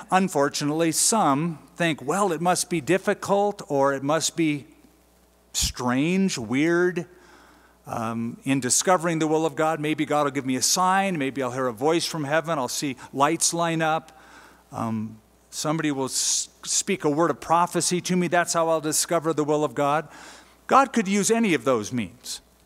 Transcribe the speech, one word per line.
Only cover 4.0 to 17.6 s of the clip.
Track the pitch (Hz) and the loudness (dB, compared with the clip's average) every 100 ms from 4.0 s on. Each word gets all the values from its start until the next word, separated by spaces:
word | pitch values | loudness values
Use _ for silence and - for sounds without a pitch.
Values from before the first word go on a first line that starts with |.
must | 135 160 151 - | 0 0 0 0
be | 160 147 120 - - _ _ _ _ _ _ | -2 -2 -8 -20 -20 _ _ _ _ _ _
strange, | - - - 123 123 151 185 190 147 | -4 -4 -2 0 2 2 2 2 0
weird, | 107 127 160 170 180 175 165 - - - - - _ _ | -2 0 2 2 2 0 -8 -12 -20 -20 -20 -20 _ _
um, | - 104 113 113 117 - | -10 -6 -4 -4 -6 -6
in | - 135 | -2 -2
discovering | 123 - - 180 170 160 | 0 0 2 2 2 0
the | 156 | 0
will | 156 | 0
of | 160 147 | 0 -2
God. | 156 160 | -2 -2
Maybe | 151 151 147 | -2 -2 0
God | 147 | 0
will | 143 | 0
give | 135 131 | -2 -2
me | |
a | 131 | 0
sign. | - - 185 190 196 175 | 0 2 2 2 0 -2
Maybe | 135 127 | -4 -4
I'll | 127 | -4
hear | 123 131 | -2 -4
a | |
voice | 107 143 165 - | 0 2 2 0
from | 165 | -4
heaven. | 139 156 160 160 | -2 -2 0 -2
I'll | 123 | -4
see | - 147 123 - | -4 -6 -6 -8
lights | 131 143 165 - | 0 2 2 0
line | 170 170 160 | 0 -2 0
up. | 160 160 160 - - - - - _ | 0 -2 -6 -20 -20 -20 -20 -20 _
Um, | 107 113 110 110 110 _ _ _ | -6 -4 -4 -6 -12 _ _ _
somebody | - 156 156 156 | -8 -4 -2 -2
will | 135 | -2
s-, | 131 - - - - _ | -2 -2 -2 -2 -4 _
speak | - - - 196 | -6 -4 -2 0
a | 156 | 0
word | 143 170 | 2 0
of | 135 | 0
prophecy | - 165 | 0 2